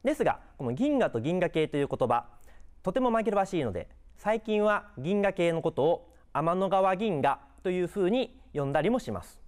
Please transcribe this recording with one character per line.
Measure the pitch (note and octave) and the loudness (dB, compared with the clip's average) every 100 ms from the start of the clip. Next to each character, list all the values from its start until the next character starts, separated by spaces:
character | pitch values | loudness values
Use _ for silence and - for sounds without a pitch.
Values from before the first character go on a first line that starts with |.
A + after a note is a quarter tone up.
| B3 | 0
で | D4+ | 2
す | |
が、 | E3+ - - - | 0 0 -8 -8
こ | |
の | C3 | -6
銀 | B2+ C#4+ C#4 | 0 0 2
河 | E3 | 2
と | A#2 | 0
銀 | B2+ F3+ | -2 0
河 | E3+ | 0
系 | D#3+ D3+ | 0 0
と | D3 | 0
い | |
う | C#3+ | -2
言 | - A#2+ | 0 0
葉、 | A#2 - - - - - - | 0 -2 -20 -20 -20 -20 -8
と | F#3 | -4
て | C4 | 0
も | B3+ | 0
紛 | A3+ A3 | 0 0
ら | G3+ | 0
わ | F#3+ | 0
し | F3 | -2
い | C3 | -2
の | |
で、 | F3 - - - - | -4 -10 -18 -20 -8
最 | G3+ A3 | -2 -2
近 | A3 G#3+ | 0 0
は | G#3 G#3 - - | 2 0 -4 -10
銀 | C#3+ G3+ | -2 0
河 | G3+ | 0
系 | F#3+ E3+ | 2 0
の | E3 | 2
こ | D#3+ | -2
と | D#3 | 0
を | D3 G#3 - - - | 2 0 -4 -20 -8
天 | C#3+ D#3+ F#3 | -2 0 0
の | F#3+ | 2
川 | G3 F#3+ F#3 | 2 2 2
銀 | A3 D3+ | -2 0
河 | C#3 C3 - - | 0 -2 -8 -8
と | F#3+ | -4
い | F3+ | -2
う | F3 | -2
ふ | G3+ | 0
う | F3+ | 0
に | B3 A#3+ - - | 0 -2 -10 -10
呼 | D3 C#3 | -4 -2
ん | |
だ | D3 | 0
り | E3 | 0
も | A#3+ | -2
し | - | -4
ま | F#2 | -10
す。 | - - | -10 -20